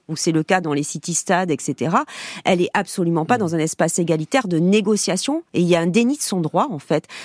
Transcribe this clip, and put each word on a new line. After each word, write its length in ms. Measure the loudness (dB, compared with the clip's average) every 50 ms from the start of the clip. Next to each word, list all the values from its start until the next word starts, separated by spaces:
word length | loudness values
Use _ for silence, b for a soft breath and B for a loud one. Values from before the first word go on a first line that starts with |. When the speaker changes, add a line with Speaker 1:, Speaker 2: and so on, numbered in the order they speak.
| _ -10
Speaker 1:
ou 80 | -8
c'est 160 | -4 -2 0
le 100 | 0 0
cas 180 | 2 2 0 0
dans 140 | 0 0 -2
les 80 | -2
city-stades, 680 | -2 -4 -6 -8 -6 -6 -6 -4 0 0 0 0 2 0
et 60 | -2 -2
cetera, 460 | -2 -6 -4 -4 -2 0 0 0 0 B B B B B B -4 B
elle 180 | 0 2 2 2
est 60 | 0 0 -2
absolument 460 | -2 -2 -2 -2 0 0 0 0 0
pas 100 | 0 0
Speaker 2:
Mm. 40 | 0
Speaker 1:
dans 160 | 0 0 0
un 40 | 0
espace 400 | -2 -2 0 0 0 0 2 0
égalitaire 480 | 0 0 0 -2 -2 0 0 0 0 0
de 100 | 0 2
négociation, 880 | 4 4 4 4 4 2 0 0 0 -2 -2 -2 -2 -2 -4 -4 -4 _ -2
et 60 | 0
il 80 | 2 4
y 80 | 4
a 60 | 4
un 60 | 4 2
déni 280 | 2 2 2 2 0
de 60 | -2
son 180 | -4 -4 -2 -2
droit, 280 | -2 0 0 0 0 0
en 80 | -2 -8
fait. 240 | -4 -2 -2 -2 -2 B B B